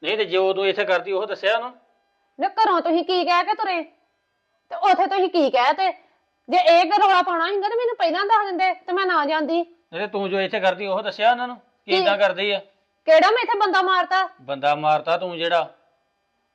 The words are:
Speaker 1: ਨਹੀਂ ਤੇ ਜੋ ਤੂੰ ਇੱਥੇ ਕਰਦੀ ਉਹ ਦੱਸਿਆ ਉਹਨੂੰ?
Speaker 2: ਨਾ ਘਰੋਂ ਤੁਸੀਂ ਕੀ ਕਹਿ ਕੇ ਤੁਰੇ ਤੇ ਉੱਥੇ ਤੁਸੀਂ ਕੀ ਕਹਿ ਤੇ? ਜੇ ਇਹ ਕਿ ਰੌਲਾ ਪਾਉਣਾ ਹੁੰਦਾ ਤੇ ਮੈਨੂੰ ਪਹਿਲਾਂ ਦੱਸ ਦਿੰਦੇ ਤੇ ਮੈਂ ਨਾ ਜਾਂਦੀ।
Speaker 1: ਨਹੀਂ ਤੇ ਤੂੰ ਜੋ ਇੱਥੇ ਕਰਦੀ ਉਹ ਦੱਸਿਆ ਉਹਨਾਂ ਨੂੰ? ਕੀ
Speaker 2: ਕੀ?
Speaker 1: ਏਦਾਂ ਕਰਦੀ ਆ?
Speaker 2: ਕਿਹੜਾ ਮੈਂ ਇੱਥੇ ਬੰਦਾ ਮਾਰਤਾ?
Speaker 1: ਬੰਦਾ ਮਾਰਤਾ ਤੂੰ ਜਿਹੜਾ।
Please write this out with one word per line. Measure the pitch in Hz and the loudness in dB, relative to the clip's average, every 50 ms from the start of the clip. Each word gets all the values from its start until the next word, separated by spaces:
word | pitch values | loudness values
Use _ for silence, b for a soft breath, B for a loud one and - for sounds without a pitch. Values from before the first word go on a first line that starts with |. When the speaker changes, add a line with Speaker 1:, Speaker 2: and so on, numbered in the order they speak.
| - | -6
Speaker 1:
ਨਹੀਂ | 156 208 | -6 -4
ਤੇ | - 214 | -2 -2
ਜੋ | 170 170 185 190 190 190 | -2 0 0 2 2 0
ਤੂੰ | 185 196 | 0 0
ਇੱਥੇ | 196 175 208 208 | -2 0 -2 0
ਕਰਦੀ | 185 185 175 165 190 196 | 0 -2 -2 -2 -2 -4
ਉਹ | 185 208 | -4 -4
ਦੱਸਿਆ | 208 196 - - 190 220 | -6 -8 -4 -2 -2 -2
ਉਹਨੂੰ? | 233 240 254 254 _ _ _ _ _ _ _ _ _ _ _ _ - | -2 -4 -8 -14 _ _ _ _ _ _ _ _ _ _ _ _ -6
Speaker 2:
ਨਾ | 285 392 | -6 -4
ਘਰੋਂ | 392 - 440 415 370 339 | -2 0 0 2 2 0
ਤੁਸੀਂ | 320 339 320 349 349 | 0 0 0 0 0
ਕੀ | 349 370 359 339 | 0 -2 -2 0
ਕਹਿ | 320 349 349 370 | 0 0 0 0
ਕੇ | 403 427 | -2 -4
ਤੁਰੇ | - 427 392 359 339 302 - _ _ _ _ _ _ _ _ _ _ _ _ _ _ _ - | -4 -4 -4 -4 -4 -6 -8 _ _ _ _ _ _ _ _ _ _ _ _ _ _ _ -14
ਤੇ | - - - 403 370 | -10 -2 0 2 2
ਉੱਥੇ | 359 370 | 2 2
ਤੁਸੀਂ | 370 381 392 370 359 | 0 0 0 0 0
ਕੀ | 359 349 285 262 | 2 2 2 2
ਕਹਿ | 262 254 240 269 302 | 2 2 2 2 2
ਤੇ? | - 381 370 - - _ _ _ _ _ _ _ _ _ - | 0 0 -2 -2 -6 _ _ _ _ _ _ _ _ _ -2
ਜੇ | 269 | 0
ਇਹ | 370 359 311 339 339 370 | 2 4 6 6 4 4
ਕਿ | 330 415 415 415 | 2 2 2 4
ਰੌਲਾ | 392 381 359 349 | 4 4 2 2
ਪਾਉਣਾ | 370 349 330 330 | 0 -2 -2 -2
ਹੁੰਦਾ | 359 403 403 381 415 | -2 -2 -2 -4 -2
ਤੇ | 453 | -2
ਮੈਨੂੰ | 466 494 466 480 | -2 -2 -2 -2
ਪਹਿਲਾਂ | - 392 330 294 359 403 | -2 -2 -2 0 0 0
ਦੱਸ | 403 453 427 415 | 2 2 0 0
ਦਿੰਦੇ | 392 370 330 370 370 349 | 0 -2 -2 0 -2 -2
ਤੇ | 359 - - 349 | -4 -6 -6 -2
ਮੈਂ | 381 392 | -2 0
ਨਾ | 370 359 320 294 | 0 0 0 0
ਜਾਂਦੀ। | 285 311 311 302 254 330 339 339 | 0 -2 -2 -2 -2 -2 -2 -2
Speaker 1:
ਨਹੀਂ | 339 - _ _ _ - 175 | -4 -8 _ _ _ -8 -8
ਤੇ | 208 | -6
ਤੂੰ | 202 196 202 196 185 | -4 -4 -4 -4 -2
ਜੋ | 180 196 | -2 -2
ਇੱਥੇ | 190 185 - 214 | -2 -2 -2 0
ਕਰਦੀ | 185 190 180 175 208 | 0 0 0 0 -4
ਉਹ | 196 190 196 208 | -4 -4 -4 -4
ਦੱਸਿਆ | 208 185 - 208 226 | -6 -6 0 2 2
ਉਹਨਾਂ | 247 240 247 247 | 2 2 -2 -8
ਨੂੰ? | 247 | -10
ਕੀ | 220 _ _ _ _ _ - - | -14 _ _ _ _ _ -2 -2
Speaker 2:
ਕੀ? | |
Speaker 1:
ਏਦਾਂ | 190 185 202 202 202 | 0 2 2 2 2
ਕਰਦੀ | 202 190 180 175 202 208 | 2 0 0 0 -2 -2
ਆ? | 202 190 196 _ _ _ _ _ _ _ - | -2 -4 -6 _ _ _ _ _ _ _ 0
Speaker 2:
ਕਿਹੜਾ | 311 320 320 349 392 | 4 4 6 6 4
ਮੈਂ | 440 508 453 | 2 2 0
ਇੱਥੇ | - 480 403 | -2 -2 0
ਬੰਦਾ | 427 392 349 381 381 | 0 0 2 0 2
ਮਾਰਤਾ? | 359 381 359 349 349 370 370 381 370 - _ | 2 0 0 0 0 0 -2 -2 -2 -6 _
Speaker 1:
ਬੰਦਾ | 131 127 139 135 131 143 147 | -10 -10 -8 -2 0 0 0
ਮਾਰਤਾ | 147 151 151 151 151 151 165 170 | 0 2 2 0 0 0 0 -2
ਤੂੰ | 170 185 180 175 160 | -2 -2 -6 -6 -4
ਜਿਹੜਾ। | 165 170 170 170 156 - - _ _ _ _ _ _ _ _ _ _ _ _ _ _ _ | -2 0 0 0 0 -2 -8 _ _ _ _ _ _ _ _ _ _ _ _ _ _ _